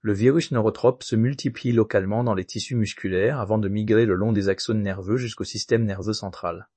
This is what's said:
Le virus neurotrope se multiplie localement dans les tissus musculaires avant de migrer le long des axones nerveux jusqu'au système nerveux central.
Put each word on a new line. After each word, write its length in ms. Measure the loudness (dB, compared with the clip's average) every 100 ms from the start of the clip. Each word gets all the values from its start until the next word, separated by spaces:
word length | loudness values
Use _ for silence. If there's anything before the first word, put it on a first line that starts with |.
Le 120 | -2
virus 380 | 2 4 4 2
neurotrope 540 | 0 0 2 2 2
se 100 | -2
multiplie 560 | 2 2 0 -4 -4 0
localement 540 | 2 4 2 0 -2
dans 100 | 0
les 100 | -2
tissus 300 | -4 -8 -4
musculaires 640 | -2 -2 -2 -2 0 0 0
avant 200 | -2 0
de 100 | 0
migrer 380 | -2 2 4 4
le 80 |
long 180 | 2 2
des 160 | 2 0
axones 340 | -2 0 -2
nerveux 340 | -2 -4 -2 -4
jusqu'au 280 | -4 -8
système 400 | -10 -8 0 0
nerveux 280 | 2 -2 -4
central. 560 | -4 -6 -8 -8 -8 -12